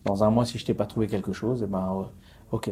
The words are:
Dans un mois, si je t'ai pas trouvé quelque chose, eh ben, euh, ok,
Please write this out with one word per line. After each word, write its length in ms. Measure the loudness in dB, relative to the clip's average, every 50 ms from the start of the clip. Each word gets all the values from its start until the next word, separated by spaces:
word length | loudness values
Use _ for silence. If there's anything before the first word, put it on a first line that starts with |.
| -2
Dans 180 | -2 2 4 4
un 60 | 6
mois, 140 | 6 4 2
si 120 | 2 -2
je 80 | -6 -2
t'ai 80 | -2 0
pas 120 | 0 0
trouvé 220 | -2 0 -2 0
quelque 260 | 0 0 -2 -2 -4 -6
chose, 280 | -2 -2 -2 -2 -2 -2
eh 40 |
ben, 280 | -2 -2 -2 -2 -2 -2 -4
euh, 40 | -4 -8 -10 -18 -20 -20 -20 -20 -10 -6
ok, 200 | -6 -4 -4 -6